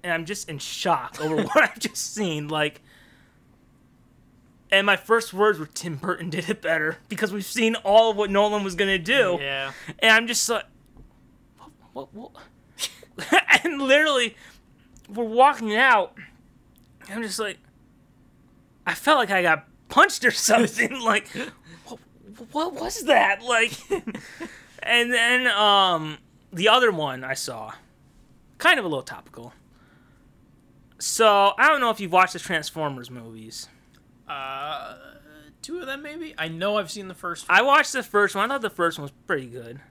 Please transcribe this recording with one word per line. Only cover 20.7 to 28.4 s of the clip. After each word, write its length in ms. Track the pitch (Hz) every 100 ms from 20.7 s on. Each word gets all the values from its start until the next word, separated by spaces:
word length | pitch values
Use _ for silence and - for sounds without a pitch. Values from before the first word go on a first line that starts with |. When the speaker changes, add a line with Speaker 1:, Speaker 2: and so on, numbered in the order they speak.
| - 233 262
Speaker 1:
<laughs> 20 |
Like, 240 | 226 208 - - 269 - - 170 -
"What, 140 | 233 _ _ 196 214 233
what 220 | 302 349
was 300 | 294 349 453 311
that?" 360 | 247 196 202
Like, 300 | 240 233 226 160 -
<laughs> 960 | 381 - - - - 330 - - -
and 280 | - 240 240
then, 340 | 247 233 247 254
um, 680 | 208 208 202 190 165 156 151 _ _ _
the 140 | 170 208
other 240 | 240 240
one 320 | 175 147 127
I 100 | 131 131
saw, 360 | - 117 107 - _ _ _ _ _ _